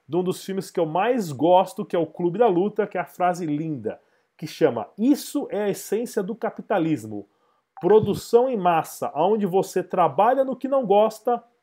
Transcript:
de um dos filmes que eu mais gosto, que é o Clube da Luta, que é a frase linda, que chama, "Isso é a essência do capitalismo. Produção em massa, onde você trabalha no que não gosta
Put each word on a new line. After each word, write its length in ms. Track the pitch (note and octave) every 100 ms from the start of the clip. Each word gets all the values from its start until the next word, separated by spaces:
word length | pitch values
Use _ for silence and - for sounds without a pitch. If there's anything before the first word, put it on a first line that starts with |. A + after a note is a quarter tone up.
| -
de 100 | E3
um 60 |
dos 200 | F3+ -
filmes 260 | - F#3+ -
que 100 | -
eu 60 | D#3+
mais 460 | E3 A3 B3+ F3
gosto, 540 | C3 E3 F3+ F#3 - G3
que 100 | F3+
é 40 |
o 60 | D#3+
Clube 320 | - F3 F3+
da 100 | A#3+
Luta, 380 | F3 G3+ G#3 G#3+
que 120 | F3+
é 40 |
a 40 | F3
frase 400 | - F3+ F3 E3
linda, 540 | D3 D#3+ C#3 G#2 F2+ _ _ _ _
que 80 | D#3
chama, 420 | - D#3 A#2 - -
"Isso 500 | A#3+ C#4+ - D4 -
é 140 | G3
a 60 | G#3
essência 520 | F3+ - G#3 A#3+ -
do 140 | F#3+ A3+
capitalismo. 920 | A3 - - G3+ D#3+ C#3+ A2 G#2 - _ _ _ _ -
Produção 680 | F3 G#3+ G#3 E3+ - A#3 C4
em 80 | A#3
massa, 540 | F3+ E3 - - B2 C3+
onde 320 | F3+ A3 G3+
você 340 | F#3+ F#3 F#3
trabalha 600 | F3 F#3 E3 C#3 G#3+ C4+
no 120 | C4+ B3+
que 120 | C4
não 180 | C4+ A3
gosta 580 | G3+ G#3+ - - A#3+ - _